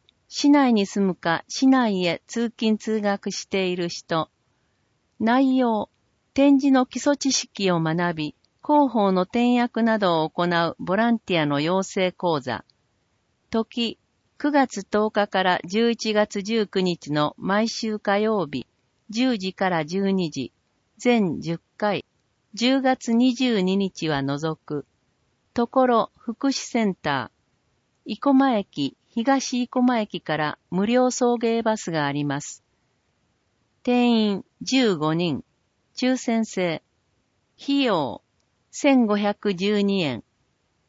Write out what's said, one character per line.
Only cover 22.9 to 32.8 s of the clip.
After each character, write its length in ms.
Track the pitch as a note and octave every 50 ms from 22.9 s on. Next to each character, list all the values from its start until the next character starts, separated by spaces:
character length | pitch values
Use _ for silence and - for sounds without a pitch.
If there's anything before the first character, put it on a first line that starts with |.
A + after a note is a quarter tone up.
| C4 - - A#3+ A3+
二 220 | A#3 B3 C4 A#3+
十 260 | A#3+ C4 B3 A#3 G3+
二 160 | F#3 F#3 F#3+
日 320 | G3+ G3 F3+ - - E3 D#3+
は 140 | D3 C#3 C#3
除 360 | C3+ C#3 C#3+ D#3 D#3+ D#3 - _
く。 220 | - D3+ C#3+ - _ _ _ _ _ _ _ _ _ _ _ _ _ -
と 140 | B3 A#3+
こ 200 | - - C4 C4
ろ、 240 | B3 A#3+ A3+ F#3+ - _
福 320 | _ _ - A3+ - - C#4
祉 40 | C4
セ 320 | - - - - A#3+ A3
ン 100 | G3+ F3
タ 360 | - - D3+ C#3+ C3 A#2 - _ _ _ _ _ _ _ _ _ _ _ _ _ _ -
ー。 40 | - G#3+
生 60 | -
駒 360 | - C#4+ C4+ C4 C#4 C4+ A#3+
駅、 400 | G#3 G3 - - - C#3+ C3 - _ _ _
東 520 | - A#3 A3+ C4+ C4+ C4+ - - - A#3+
生 80 | B3 -
駒 320 | - B3+ B3 B3 B3 A3+
駅 220 | G#3+ - - E3+ -
か 160 | - D#3 D3+
ら 200 | D3+ D3+ - - _ _
無 160 | - F3+ G3+
料 240 | A3+ A#3+ B3+ B3+ B3+
送 240 | B3 - B3+ A#3+ A#3+
迎 280 | A#3 A#3 A3+ A3+ A#3 A3+
バ 140 | A3+ A3
ス 140 | G#3+ - F#3
が 160 | E3 D#3 D3
あ 40 | C#3+
り 140 | C#3 D3 D3
ま 160 | D3 C#3 C#3+
す。 240 | - - - - _ _ _ _